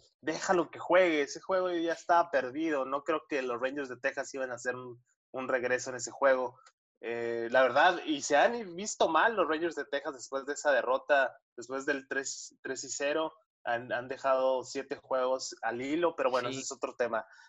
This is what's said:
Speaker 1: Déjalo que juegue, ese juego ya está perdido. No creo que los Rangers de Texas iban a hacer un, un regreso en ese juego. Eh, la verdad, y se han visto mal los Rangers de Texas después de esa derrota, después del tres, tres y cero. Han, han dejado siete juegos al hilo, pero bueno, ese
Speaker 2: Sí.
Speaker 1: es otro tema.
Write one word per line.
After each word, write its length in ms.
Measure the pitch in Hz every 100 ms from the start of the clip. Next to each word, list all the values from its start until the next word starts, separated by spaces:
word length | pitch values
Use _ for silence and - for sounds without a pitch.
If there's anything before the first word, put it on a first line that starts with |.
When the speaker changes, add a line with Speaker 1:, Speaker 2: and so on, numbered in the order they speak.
| _ _
Speaker 1:
Déjalo 500 | 156 160 - 180 160
que 80 | -
juegue, 440 | - 175 180 151
ese 180 | 139 160
juego 280 | - 185 185
ya 220 | 170 165
está 400 | 160 - 175 170
perdido. 540 | 135 127 139 165 143 131
No 180 | 139
creo 200 | - 156 -
que 140 | 143
los 180 | 127 117
Rangers 300 | 131 143 131
de 80 | 123
Texas 360 | 135 139 127
iban 180 | 139 131
a 40 | 120
hacer 200 | 127 123
un, 280 | 127 120 _ _ _
un 180 | 131 127
regreso 400 | 131 123 123 131
en 80 | 127
ese 120 | 120
juego. 480 | - 135 131 123 - - _ _ _
Eh, 480 | 113 117 117 117 117
la 100 | 131
verdad, 380 | 127 131 175 170 156
y 160 | 143
se 160 | - 143
han 400 | 202 240 190 170
visto 320 | 208 - 196
mal 260 | 160 220 214
los 100 | 151
Rangers 300 | 156 165 143
de 80 |
Texas 300 | 139 143 160
después 320 | 131 - 135 131
de 80 |
esa 180 | 143 147
derrota, 640 | 127 113 131 - 143 127 - _ -
después 280 | 117 135 139
del 220 | 139 -
tres, 480 | 135 135 - - -
tres 200 | 135 127 131
y 40 |
cero. 440 | - 143 156 160 - _ _ -
Han, 240 | 117 123
han 160 | 123 131
dejado 560 | 131 139 131 131 127
siete 320 | 117 135 131 139
juegos 600 | - 131 127 131 - -
al 180 | 113 120
hilo, 340 | 139 160 170 160
pero 140 | 131
bueno, 200 | 123 123
ese 100 | 135
Speaker 2:
Sí. 40 | -
Speaker 1:
es 60 |
otro 240 | 135 - -
tema. 300 | 120 110 - -